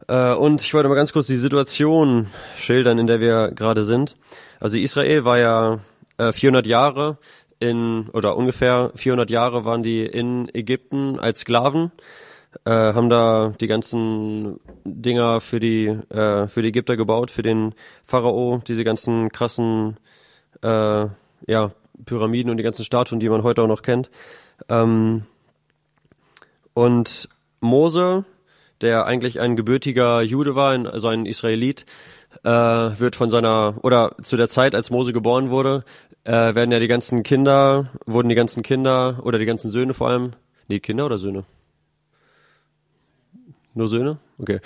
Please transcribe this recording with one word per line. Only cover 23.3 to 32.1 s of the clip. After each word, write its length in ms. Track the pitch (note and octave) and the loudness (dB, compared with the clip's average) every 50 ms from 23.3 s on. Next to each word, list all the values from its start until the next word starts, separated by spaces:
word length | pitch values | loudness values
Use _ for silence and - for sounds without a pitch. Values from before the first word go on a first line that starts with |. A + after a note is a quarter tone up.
| A2 A2 | 0 2
heute 200 | A2 A#2+ A2+ A#2 | 2 2 2 2
auch 60 | A2+ A2 | 2 2
noch 140 | G#2+ - | 0 0
kennt. 280 | - B2+ A#2+ B2 C3 - _ - - - - - - _ _ - - - | 0 0 0 0 -2 -6 _ -20 -20 -20 -20 -20 -20 _ _ -18 -6 -2
Ähm, 560 | A#2 A#2 A2+ A2+ A2+ A2 A2 A2+ A2+ A2 G#2+ - _ _ _ _ _ _ _ _ _ _ _ _ _ _ _ _ _ _ _ _ _ - - _ _ _ _ _ - | 0 2 2 4 2 2 2 0 0 -2 -6 -10 _ _ _ _ _ _ _ _ _ _ _ _ _ _ _ _ _ _ _ _ _ -20 -20 _ _ _ _ _ 0
und 540 | A#2 A#2+ B2 A#2+ A#2+ A2+ - - - - - _ _ _ _ _ _ | 2 2 4 4 2 0 -2 -6 -8 -10 -14 _ _ _ _ _ _
Mose, 640 | A#2 A#2 B2+ C#3+ D#3+ E3+ D#3 F3 F3+ F3+ F#3 F#3+ F#3+ - _ _ _ _ _ _ _ _ _ - | 0 2 4 4 4 4 2 2 0 0 0 -2 -4 -8 _ _ _ _ _ _ _ _ _ -4
der 260 | A2+ A#2 A2+ A2+ - | 0 0 2 2 0
eigentlich 340 | - B2 B2 A#2 B2 A2+ - | 0 -2 -2 -2 -4 -4 -2
ein 160 | A#2+ B2 A#2+ | -2 -2 0
gebürtiger 680 | A2+ A2 A2+ B2+ B2+ - C#3+ A#2 B2+ B2 A#2+ A#2 A#2 | 0 0 0 0 0 -2 -2 0 2 2 2 2 2
Jude 320 | A2+ A2 B2+ C#3 C#3+ C#3+ B2+ | 0 0 -2 -2 -2 0 0
war, 160 | C#3 C#3 C3+ | 0 2 2
ein, 160 | C3 B2 A2+ | 0 0 -4
also 220 | - - A2+ G#2+ A2+ | -6 -6 -4 -2 -2
ein 180 | A2+ A2+ A2 | -2 -2 -4
Israelit, 600 | F#2+ A2+ - - A2+ A2 A2+ B2 C3+ C#3+ - - - - - - - | -6 -6 -4 -2 -2 0 0 0 -2 -4 -6 -12 -20 -20 -20 -20 -20